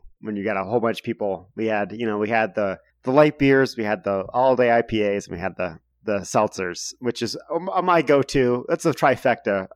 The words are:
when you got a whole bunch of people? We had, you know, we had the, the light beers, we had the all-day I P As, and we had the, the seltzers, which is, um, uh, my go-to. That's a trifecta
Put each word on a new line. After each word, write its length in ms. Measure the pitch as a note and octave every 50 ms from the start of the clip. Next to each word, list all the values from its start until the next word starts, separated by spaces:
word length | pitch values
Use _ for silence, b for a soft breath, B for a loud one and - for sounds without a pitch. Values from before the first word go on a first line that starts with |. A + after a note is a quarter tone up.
| - - _ _
when 160 | - G#2+ G#2+
you 80 | G2+ F#2+
got 120 | G#2+ G#2
a 60 | G2
whole 160 | F#2+ F#2+ A2+ B2
bunch 220 | G#2+ A#2 G#2 -
of 40 | -
people? 460 | A#2+ A2+ - G#2+ G2+ F#2+ F2+ F#2 _ _
We 100 | A2 A2
had, 240 | A2 G#2+ G#2 G2+ F2+
you 140 | G#2 A2 A#2+
know, 100 | A2 G#2 G#2
we 100 | G#2+ G#2
had 260 | A#2 A2+ A2 G2+ -
the, 240 | A2 G#2 G2 F#2 - _ _ _ _
the 80 | _ B2+
light 300 | C3 D3 D3+ D3+ D3 -
beers, 360 | C#3 C3+ C3+ C3+ C3+ B2 -
we 60 | A#2+
had 220 | A2 G#2 G#2+ G2 -
the 160 | G2+ G2 F#2+ F#2+ -
all-day 380 | - B2 C3 C3+ B2+ A#2+ B2+ A#2+
I 120 | A#2 A#2
P 200 | A2+ - A2+ G#2+
As, 240 | G#2 G2+ G2+ G2+ -
and 80 | - F#2
we 40 | E2+
had 160 | F#2 F#2 E2
the, 240 | - F#2 F2 E2 E2+ _ _ _ _ _
the 140 | A2 G#2 G2
seltzers, 720 | F2+ - - A#2+ G#2+ G#2 - - F#2+ F2+ E2+ - - - - _
which 200 | B2+ A#2+ A2+ -
is, 160 | A#2+ G#2+ - - - -
um, 160 | D3+ E3 F3 F#3+
uh, 140 | F#3+ F#3
my 200 | F3+ F3+ F3 E3
go-to. 600 | D#3 B2 C#3+ C#3 C3+ - - C#3 B2+ B2 B2 B2 - -
That's 180 | E3 E3 -
a 60 | E3+
trifecta 760 | C#3 - - C#3+ B2+ - - C3 A2+ - - A2 G2+ F#2+ F#2+ - -